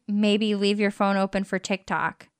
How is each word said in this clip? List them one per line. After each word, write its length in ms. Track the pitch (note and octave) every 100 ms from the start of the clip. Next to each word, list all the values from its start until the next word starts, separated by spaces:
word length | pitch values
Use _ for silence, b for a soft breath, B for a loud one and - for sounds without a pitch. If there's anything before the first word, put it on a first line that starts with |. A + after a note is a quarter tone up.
| -
maybe 460 | G#3 G#3 G3+ G#3+
leave 260 | G3+ G3+ G#3
your 120 | G3+
phone 240 | - G3+ G3
open 260 | G3 G3 G3
for 120 | F#3+
TikTok. 680 | - F#3+ - D#3+ E3 - - _